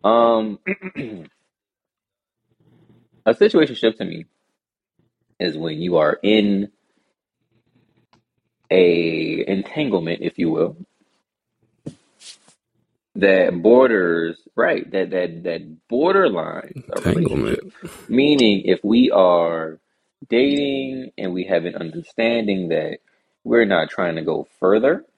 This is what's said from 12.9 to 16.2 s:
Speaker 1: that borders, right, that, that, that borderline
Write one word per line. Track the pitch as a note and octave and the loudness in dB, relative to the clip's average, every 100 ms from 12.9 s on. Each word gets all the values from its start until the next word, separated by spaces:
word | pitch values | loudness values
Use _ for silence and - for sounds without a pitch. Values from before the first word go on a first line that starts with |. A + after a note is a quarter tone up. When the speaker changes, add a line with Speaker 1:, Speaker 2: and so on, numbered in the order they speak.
| _ _ - | _ _ 0
Speaker 1:
that | G2 F#2+ F2+ F2 | 4 6 4 2
borders, | F#2+ A#2+ C3 A2 F2 E2+ E2 E2 _ - | 6 6 6 4 2 0 -2 -6 _ -4
right, | C#3+ D3 - | -2 -2 -4
that, | F#2+ F2+ | -4 -2
that, | F#2 F2 E2+ | -4 -4 -6
that | F2 E2 E2 D#2 _ | -8 -8 -10 -20 _
borderline | A#2+ E3 F#3+ | -2 0 2